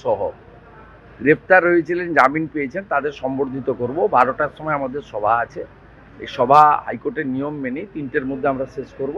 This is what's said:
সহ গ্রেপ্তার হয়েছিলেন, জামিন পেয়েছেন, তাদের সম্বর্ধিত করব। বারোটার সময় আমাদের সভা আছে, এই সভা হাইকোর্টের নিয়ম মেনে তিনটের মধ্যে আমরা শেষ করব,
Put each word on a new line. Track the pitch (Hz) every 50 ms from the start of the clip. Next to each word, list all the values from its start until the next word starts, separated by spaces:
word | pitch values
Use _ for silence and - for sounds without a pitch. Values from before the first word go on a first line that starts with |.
| -
সহ | 123 107 98 98 82 - - - - - - - - - - - - - - - - - -
গ্রেপ্তার | - 139 156 151 - - 185 185 170 175
হয়েছিলেন, | 175 170 156 147 180 175 180 170 160 143
জামিন | 123 135 143 160 160 147 -
পেয়েছেন, | 151 139 131 123 185 196 - 156
তাদের | 143 135 147 143 - 135
সম্বর্ধিত | 131 135 131 139 131 127 135 117 135 123 117
করব। | 123 120 135 165 214 202 151
বারোটার | 123 127 123 127 - 151 139 -
সময় | - 156 156 151 143
আমাদের | 135 127 127 147 135 - -
সভা | 107 104 104 113 117 120
আছে, | - - - - - - - - - - - - - - - -
এই | - -
সভা | - 123 123 139 151 151 151 147 - -
হাইকোর্টের | - 120 123 - 147 127 156 151 131 127
নিয়ম | 131 143 151 151 147 135
মেনে | 127 123 151 196 208 -
তিনটের | 160 143 127 - 151 131 131
মধ্যে | 139 131 135 143 135
আমরা | 127 135 127 -
শেষ | 143 123 - - -
করব, | 135 135 151